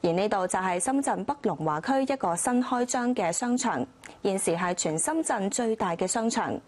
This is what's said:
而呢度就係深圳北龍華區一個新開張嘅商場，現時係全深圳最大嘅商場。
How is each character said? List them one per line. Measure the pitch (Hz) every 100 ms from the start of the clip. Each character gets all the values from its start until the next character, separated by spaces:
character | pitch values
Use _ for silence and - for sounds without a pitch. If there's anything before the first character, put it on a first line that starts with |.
而 | 175
呢 | 170 208
度 | 208 180
就 | 190
係 | 185 180
深 | - 269
圳 | 185 185 208
北 | 285
龍 | - 156
華 | 156 151
區 | 202 269 269
一 | 269
個 | 180
新 | 170 - 247
開 | 247 247 247
張 | 262 240
嘅 | 247 175
商 | 175 240
場， | 254 233 151 - - - -
現 | 202 190
時 | 185 165
係 | 180
全 | 180 170 156
深 | 302 320
圳 | 320 240 196
最 | 226 226 220
大 | 190
嘅 | 170 185
商 | 233 226
場。 | 233 165 -